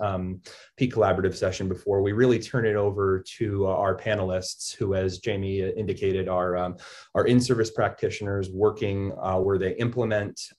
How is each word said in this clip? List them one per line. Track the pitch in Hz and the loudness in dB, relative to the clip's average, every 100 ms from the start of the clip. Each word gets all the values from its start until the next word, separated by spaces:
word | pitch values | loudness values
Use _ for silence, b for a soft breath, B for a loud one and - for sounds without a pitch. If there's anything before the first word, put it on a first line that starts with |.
um, | 104 92 92 92 - B B - | -2 -2 -4 -8 -12 B B -2
Peak | 127 113 | -2 2
Collaborative | 98 92 95 - | 2 4 2 0
session | 95 - 95 | -2 -2 -4
before | 90 101 98 | -4 0 2
we | 101 | 2
really | 104 123 117 | 4 4 4
turn | - 127 110 | 0 0 2
it | 104 | 2
over | 101 101 98 92 - - | 0 2 0 0 -2 -6
to, | 107 98 95 | -2 0 0
uh, | |
our | 90 98 92 | 0 0 0
panelists, | 113 104 92 92 92 - - - | -2 -2 0 -2 -4 -10 -10 -4
who, | 101 95 | -2 0
as | 95 90 | 0 -2
Jamie | 117 98 98 98 | -4 -2 -2 -2
indicated, | 95 90 98 92 95 95 | -2 -2 -4 -2 0 0
are, | 90 90 90 90 | 0 0 0 0
um, | 90 87 B B B 101 | -2 -6 B B B 0
are | 107 | 4
in-service | 123 123 117 110 | 4 4 2 0
practitioners | - 101 - 101 - 104 101 95 | 0 -2 0 -4 -4 -4 -2 -2
working, | 92 104 101 104 98 98 - | 2 2 2 -2 -2 -4 -4
uh, | 95 92 | -2 2
where | 98 95 | 2 2
they | 92 104 | 0 0
implement, | 117 123 110 107 101 - - | -2 0 0 0 -2 -8 -12